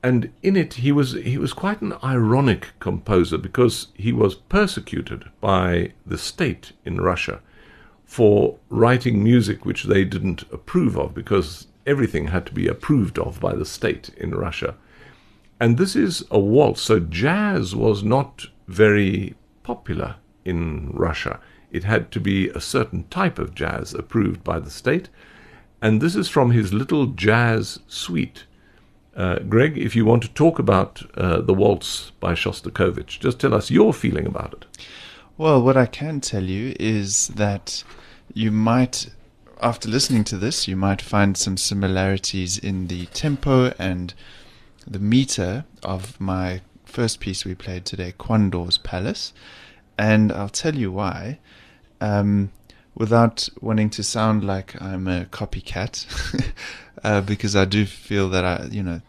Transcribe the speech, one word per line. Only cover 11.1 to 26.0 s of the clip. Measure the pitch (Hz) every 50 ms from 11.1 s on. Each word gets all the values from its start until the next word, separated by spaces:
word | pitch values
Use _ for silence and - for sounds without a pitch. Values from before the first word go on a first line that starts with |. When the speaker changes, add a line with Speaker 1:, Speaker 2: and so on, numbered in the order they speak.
| -
Speaker 1:
because | - - - 104 98 87 82 - - - - _ _ _
everything | 139 143 139 123 98 - 80 73 -
had | 85 90 -
to | - -
be | - 90 -
approved | - - - - - 135 98 - - -
of | - - - -
by | - 92 -
the | - 76
state | - - - - - - - - - - -
in | - 82
Russia. | - - - 87 - - - - - - _ _ _ - - - - _ _ _ _ _ _ _ _ _
And | 117 117 120 127
this | 185 190 -
is | - - 196 170 - - -
a | - 104
waltz, | 98 101 110 139 151 117 95 -
so | - - 110 98
jazz | 85 80 80 85 107 143 175 202 208 208 196 170 107 92 98
was | 110 113 110 107 98
not | 101 107 120 135 143 - - - - - _ _ _ -
very | 90 90 107 107 104 104 101 95 98 95 98 92 - _ _ _ _ _ _
popular | - 240 - - - 87 - - - - - _ _ _ _ _
in | - 90 82 85 82 78 - 76 69
Russia. | - - - 85 78 - - - - - - - - - - _
It | - - 85
had | 101 113 - - - -
to | -
be | 82 98 98 98 95 -
a | - -
certain | - - - - - - - - 85 -
type | - 180 196 180 - -
of | - - 87
jazz | - - 82 - - - - -
approved | - - - - 117 101 95 90 85 -
by | - 82 82
the | 73 73
state. | - - - 127 143 180 185 - - - - - - - - - - - - _ _ _
And | - 110 110 110